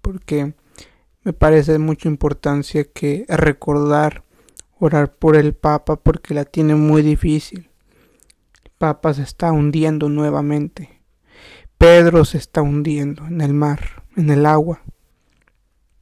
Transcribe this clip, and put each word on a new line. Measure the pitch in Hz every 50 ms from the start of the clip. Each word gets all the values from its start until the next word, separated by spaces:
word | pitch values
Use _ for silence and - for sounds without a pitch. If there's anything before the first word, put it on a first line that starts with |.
porque | - - - - - - 151 147 143 147 151 _ _ _ _ - - _ _ _ _ _ _ _
me | - 196 160
parece | - - 156 160 156 143 151 156
de | 156
mucha | 156 156 156 - - 160
importancia | 151 139 - 147 139 - - 147 143 143 143 - - 151 147
que | - - - - 147 143 175 247 -
recordar, | 175 165 165 151 143 - - - 147 147 147 147 147 151 151 151 - - - _ _ _ _ _ _ - - _ _ -
orar | 185 151 156 151 143 135 -
por | - - 160 156
el | 151 147 151 -
Papa | - - 151 151 147 - - 156 143
porque | - - 151 151 - - 151
la | 147 143
tiene | - - 165 156 151 151
muy | 151 151 151 151 156 151
difícil. | 151 151 147 - 143 151 151 - - - 185 165 _ _ _ _ _ _ _ _ _ _ _ _ _ _ _ _ _ _ _ _
El | - _ -
Papa | 165 156 147 - - 160 147
se | 143
está | 139 - - - 175 165
hundiendo | 160 151 147 147 147 160 156 156 156 151 151 147
nuevamente. | 147 147 151 147 147 147 147 147 147 147 147 165 - - 156 - _ _ _ _ _ _ _ _ _ - - - - - - - _ -
Pedro | - 170 170 175 170 170 170 165 147
se | - - 147
está | - - - 160 151
hundiendo | 143 143 147 147 160 151 147 143 143 151 147 151 160
en | 175 165
el | 151 143 143
mar, | 147 147 147 143 - - - - - - - - 196
en | 160 151
el | 147 139 147 151
agua. | 156 156 151 170 165 - - - - _ _ _ _ _ _ _ _ _ _ _ _ _ _ _ _ _ _ _ _ _